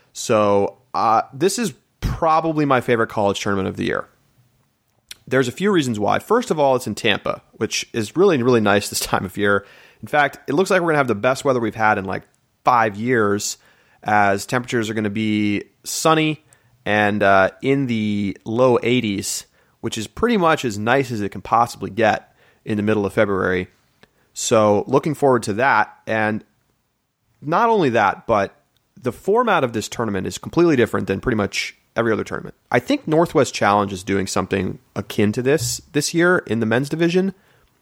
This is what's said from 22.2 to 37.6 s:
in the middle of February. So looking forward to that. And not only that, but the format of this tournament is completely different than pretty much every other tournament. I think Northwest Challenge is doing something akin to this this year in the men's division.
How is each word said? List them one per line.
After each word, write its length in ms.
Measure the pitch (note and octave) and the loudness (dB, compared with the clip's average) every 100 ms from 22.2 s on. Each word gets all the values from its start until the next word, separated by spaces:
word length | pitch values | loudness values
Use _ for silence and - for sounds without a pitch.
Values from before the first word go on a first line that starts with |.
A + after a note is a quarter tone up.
| - _ _ _ - | -4 _ _ _ -6
in 100 | G#2+ | -2
the 80 | |
middle 220 | G#2 G#2+ G2 | 0 0 0
of 80 | |
February. 560 | A#2 G#2 F#2+ F#2+ F2+ F2+ _ _ _ _ _ _ | 0 0 0 0 -2 -4 _ _ _ _ _ _
So 500 | - - A2+ G#2+ G#2 - | -10 0 4 4 2 2
looking 260 | C3+ E3 | 0 0
forward 300 | C#3+ C#3 B2 | 0 2 2
to 100 | A2 | 0
that. 440 | G2+ C3+ A2 G#2+ - - | -2 2 2 0 -4 -6
And 380 | A2 G#2+ A2 - _ _ _ _ _ _ _ _ _ | -2 -2 -4 -8 _ _ _ _ _ _ _ _ _
not 280 | C#3 F3 A#3 | -4 0 2
only 200 | A3 C#3+ | 2 2
that, 360 | A2+ G2+ - - | 2 2 0 0
but 280 | G#2+ G2 _ _ _ _ _ | 0 0 _ _ _ _ _
the 100 | B2+ | -8
format 500 | - - A3 A#3+ F3 | -6 -2 0 2 0
of 80 | B2+ | 0
this 160 | A2 - | -2 -6
tournament 400 | - A2+ G2 F#2+ | -6 -4 -4 -4
is 100 | - | -8
completely 380 | - - E3+ C3+ | -4 2 4 4
different 320 | G#2+ G2+ G2 | 2 0 -4
than 140 | G2 | -4
pretty 160 | - A2 | -2 -2
much 380 | G2+ - - - _ - | -2 -4 -10 -12 _ -4
every 160 | A#2 | 0
other 120 | G#2 | 0
tournament. 320 | G2 F#2 G2 - - | -4 -10 -12 -16 -2
I 80 | B2 | -2
think 280 | - C#4+ - | 0 -4 0
Northwest 460 | D#3 E3+ D#3 A#2+ | 2 2 2 0
Challenge 400 | - G#2+ G2+ G2 | 0 2 2 2
is 100 | F#2+ | -4
doing 220 | G2 G2 F#2+ | -4 -2 -2
something 540 | G2 F#2+ G2 F#2+ - _ - | -4 -2 -2 -4 -8 _ -12
akin 360 | - - G#2 | -8 0 0
to 100 | G#2+ | 0
this 360 | B2 D#3 - - - | 0 0 -2 -8 -6
this 200 | D3 - | -4 -2
year 280 | E3 F3 F3+ | 0 2 2
in 200 | - A2+ | 0 -2
the 60 | A2 | 0
men's 240 | A#2 C#3+ | 0 0
division. 460 | D#3+ E3+ F3+ F#3+ - _ _ | -2 0 0 -2 -4 _ _